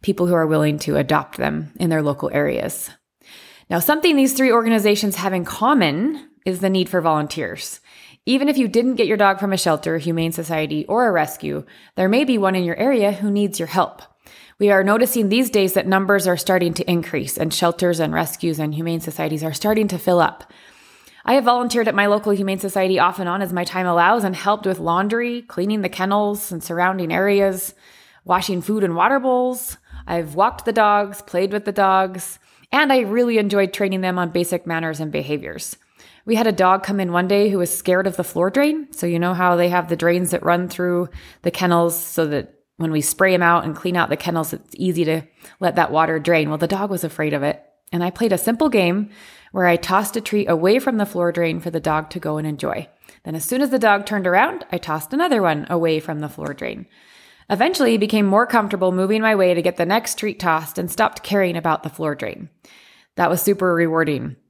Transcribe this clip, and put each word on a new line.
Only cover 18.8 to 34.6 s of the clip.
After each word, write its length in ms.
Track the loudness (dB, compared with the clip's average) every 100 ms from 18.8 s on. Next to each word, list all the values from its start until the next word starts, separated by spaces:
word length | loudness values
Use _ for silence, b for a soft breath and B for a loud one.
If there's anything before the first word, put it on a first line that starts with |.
| -4 -4
societies 440 | -6 -6 -4 -4
are 100 | -4
starting 340 | -2 0 0 0
to 100 | -2
fill 220 | 2 4
up. 320 | 2 -2 -20 B B B B B B B
I 120 | 0 2
have 100 | 2
volunteered 420 | 0 0 0 2
at 80 | 2
my 120 | 2
local 260 | 2 2
humane 260 | 0 0 -2
society 400 | -2 0 0 2
off 200 | 2 0
and 100 | -4
on 120 | -4
as 120 | -2
my 100 | -4
time 240 | -4 -2 0
allows 380 | 4 4 4 0
and 100 | -2
helped 300 | -2 -2 -2
with 140 | -4
laundry, 640 | -2 0 0 -2 -4 -6
cleaning 360 | -8 -4 -2 -2
the 80 | -4
kennels 640 | -4 0 0 0 -4 -8
and 100 | -10
surrounding 520 | -6 0 0 0 -2
areas, 600 | 0 2 4 2 0 -8 -14 b b b b -2
washing 360 | -2 0 -4
food 220 | -2 0
and 140 | 0 2
water 240 | 2 2
bowls, 560 | 2 0 0 -4 -10 -14 B B -6
I've 280 | -6 -4 0
walked 300 | 0 0 -2
the 80 |
dogs, 480 | 2 4 2 0 -8
played 320 | -6 -2 -2
with 120 | -2 -4
the 60 |
dogs, 680 | 0 4 4 2 -4 -12 -14 b b b
and 200 | 0 4
I 80 | 4
really 360 | 2 0 2 2
enjoyed 360 | 2 2 0
training 280 | 0 -2 0
them 160 | -2 -2
on 120 | -2
basic 360 | -2 -2 -4